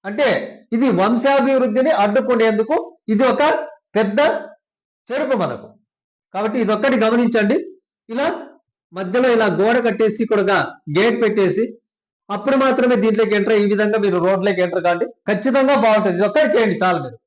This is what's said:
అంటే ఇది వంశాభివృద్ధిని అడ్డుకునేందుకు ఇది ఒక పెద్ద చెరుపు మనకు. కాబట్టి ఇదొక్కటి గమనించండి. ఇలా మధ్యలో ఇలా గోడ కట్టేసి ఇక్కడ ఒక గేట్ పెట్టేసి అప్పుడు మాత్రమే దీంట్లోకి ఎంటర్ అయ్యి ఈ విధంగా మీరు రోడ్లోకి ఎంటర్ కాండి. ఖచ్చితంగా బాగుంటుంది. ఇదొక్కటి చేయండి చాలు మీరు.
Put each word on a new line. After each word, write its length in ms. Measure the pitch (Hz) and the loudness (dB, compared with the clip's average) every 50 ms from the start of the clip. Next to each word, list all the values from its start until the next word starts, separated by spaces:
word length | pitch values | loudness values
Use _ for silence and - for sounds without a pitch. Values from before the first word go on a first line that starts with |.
| - 196 | -10 -8
అంటే 180 | - - 294 240 180 - - - - - _ _ 233 | -4 -2 0 0 0 -2 -4 -10 -14 -20 _ _ -2
ఇది 120 | 226 269 254 196 175 | 0 0 2 2 2
వంశాభివృద్ధిని 880 | 190 220 240 226 269 269 277 277 240 269 269 262 254 233 208 262 262 320 311 202 202 | 2 2 0 0 2 2 2 2 2 2 2 2 0 0 0 0 2 2 2 2 2
అడ్డుకునేందుకు 720 | 208 208 262 226 247 247 226 226 220 214 214 220 226 311 - - - - _ _ - 214 | 2 2 0 0 0 0 2 2 2 2 0 0 0 -2 -2 -2 -6 -18 _ _ -2 0
ఇది 100 | 208 262 247 | 2 2 2
ఒక 100 | - - 294 311 - - - - - _ _ _ _ | 2 2 2 2 2 -2 -4 -10 -16 _ _ _ _
పెద్ద 240 | 208 220 196 202 262 294 330 - 320 311 - - _ _ _ _ _ _ _ _ _ _ - | -2 -2 0 0 0 0 0 0 -4 -8 -12 -20 _ _ _ _ _ _ _ _ _ _ -8
చెరుపు 280 | 240 285 302 262 262 208 | -6 -4 -2 -2 -2 -2
మనకు. 260 | 175 139 117 101 92 - _ _ _ _ _ _ _ _ _ _ _ _ - | -2 -4 -6 -10 -14 -20 _ _ _ _ _ _ _ _ _ _ _ _ -6
కాబట్టి 240 | 185 214 220 214 254 220 | -4 -4 -2 -2 -2 -2
ఇదొక్కటి 320 | 190 214 208 240 269 254 220 220 | -2 -2 0 0 0 0 2 0
గమనించండి. 520 | 220 233 240 240 220 233 220 208 202 269 359 - - - _ _ _ _ _ _ - | 2 2 2 0 0 0 0 0 2 0 -2 -2 -6 -16 _ _ _ _ _ _ -10
ఇలా 140 | 226 262 285 339 359 - - - - _ _ _ _ _ _ _ 170 185 | -6 -4 -4 -4 -4 -6 -12 -18 -20 _ _ _ _ _ _ _ -12 -10
మధ్యలో 300 | 190 180 196 247 254 254 240 | -8 -4 -2 0 2 2 2
ఇలా 100 | 226 220 202 165 160 | 2 2 0 0 0
గోడ 160 | 196 226 240 247 233 | 0 2 2 2 0
కట్టేసి 320 | 233 - 220 220 214 214 220 226 | -2 0 0 0 -2 0 -2 -2
ఇక్కడ 160 | - 214 208 190 | -2 0 0 2
ఒక 80 | 190 196 170 135 - - _ _ 156 147 170 | 2 0 0 -2 -4 -10 _ _ -4 -2 0
గేట్ 200 | 214 233 214 233 | 0 0 0 0
పెట్టేసి 420 | 233 208 214 208 196 175 - - 233 262 - _ _ _ _ _ _ _ _ _ _ - 202 | -2 0 0 2 0 0 0 -2 -4 -4 -6 _ _ _ _ _ _ _ _ _ _ -10 -10
అప్పుడు 200 | 202 208 277 269 262 269 | -6 -2 0 0 2 2
మాత్రమే 300 | 262 - - 254 247 247 208 | 2 2 2 2 2 2 2
దీంట్లోకి 320 | 202 226 208 214 220 196 214 208 | 2 0 2 2 0 2 0 0
ఎంటర్ 160 | 196 214 220 | 2 2 2
అయ్యి 120 | 208 208 | 2 2
ఈ 40 | 202 | 2
విధంగా 260 | 208 202 214 208 214 226 202 | 0 0 0 0 0 0 0
మీరు 140 | 202 180 180 170 | 0 0 0 2
రోడ్లోకి 340 | 185 196 190 180 202 190 185 180 | 0 0 0 0 -2 0 0 -2
ఎంటర్ 200 | 175 175 185 170 | -2 -2 0 0
కాండి. 200 | 175 175 170 - - - _ _ - | 0 0 0 -4 -8 -8 _ _ -4
ఖచ్చితంగా 460 | 208 185 208 269 240 277 262 269 285 240 214 | -4 -2 -2 0 0 2 2 2 2 2 4
బాగుంటుంది. 320 | 220 214 214 214 196 175 175 | 4 2 2 2 0 0 0
ఇదొక్కటి 300 | 208 202 - 302 311 240 - | -2 0 2 0 0 2 2
చేయండి 220 | 240 226 208 175 - | 2 2 0 0 0
చాలు 160 | 185 185 175 156 135 | 0 0 0 -2 -6
మీరు. 140 | - - - _ | -10 -14 -18 _